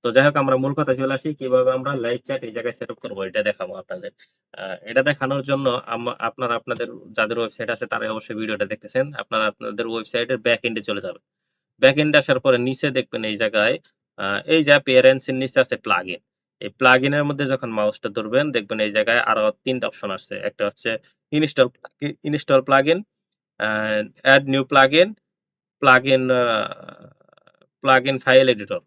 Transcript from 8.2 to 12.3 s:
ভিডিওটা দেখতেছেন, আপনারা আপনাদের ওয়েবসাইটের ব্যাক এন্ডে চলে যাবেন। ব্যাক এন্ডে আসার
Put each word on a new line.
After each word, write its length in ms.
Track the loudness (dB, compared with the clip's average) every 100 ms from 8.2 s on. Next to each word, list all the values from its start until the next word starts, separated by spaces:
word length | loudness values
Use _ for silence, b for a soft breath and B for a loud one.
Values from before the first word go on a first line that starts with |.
| -10
ভিডিওটা 300 | -8 -6 -4
দেখতেছেন, 480 | -6 -6 -6 -4 -4
আপনারা 320 | -8 -6 -2 -2
আপনাদের 400 | -4 -10 -8 -6
ওয়েবসাইটের 500 | -6 -6 -4 -2 -2
ব্যাক 220 | 0 0
এন্ডে 180 | -2 -6
চলে 200 | -6 -8
যাবেন। 200 | -8 -14 _ _ _ _ _ _
ব্যাক 180 | 4 4
এন্ডে 200 | 2 2
আসার 220 | 2